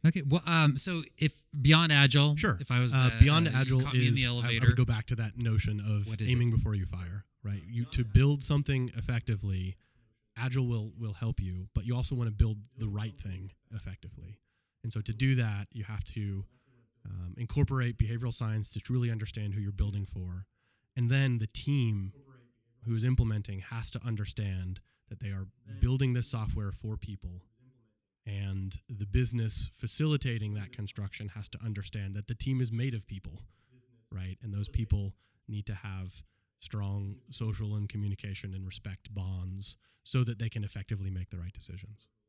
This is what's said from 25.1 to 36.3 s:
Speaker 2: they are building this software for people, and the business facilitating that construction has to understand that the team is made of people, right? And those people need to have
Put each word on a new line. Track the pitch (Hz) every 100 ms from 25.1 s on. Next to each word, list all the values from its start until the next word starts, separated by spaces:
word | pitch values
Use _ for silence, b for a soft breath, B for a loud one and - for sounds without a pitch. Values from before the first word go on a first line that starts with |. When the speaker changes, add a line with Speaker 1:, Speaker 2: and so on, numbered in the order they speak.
| 104
Speaker 2:
they | 104
are | 98 95 _ - 104
building | 120 131 131
this | 123 117
software | 117 107 110 101
for | 92 107 110
people, | - 98 92 90 _ _ 127 _ 113 _ _ _ -
and | 101 98 98 95 - _
the | 107
business | 101 113 123 120 113 - -
facilitating | - 120 - 151 147 135 117 107
that | 104 98
construction | - 101 - 98 - 104 107
has | 104
to | -
understand | 113 104 98 107 98
that | 98 101
the |
team | 117 - 131
is | 123
made | 113 131
of | 117 -
people, | 98 85 87 - _ _ _ _ _ _
right? | 98 92 92
And | 113
those | 101 101
people | - 110 101 98 - _ _ -
need | 104 101
to |
have | 104 104 95 92 - -